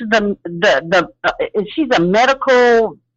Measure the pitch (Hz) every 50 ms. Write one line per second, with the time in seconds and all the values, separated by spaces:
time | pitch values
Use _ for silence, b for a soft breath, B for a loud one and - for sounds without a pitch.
0 | 240 214 214 220 202 202 196 - - 175 175 170 175 208 160 139 160 165 185 180
1 | 160 - - _ - 170 - - 147 - - 214 202 208 - - 311 247 247 -
2 | 170 180 185 220 247 262 277 269 - - 262 247 247 240 233 226 226 202 156 -
3 | _ _ _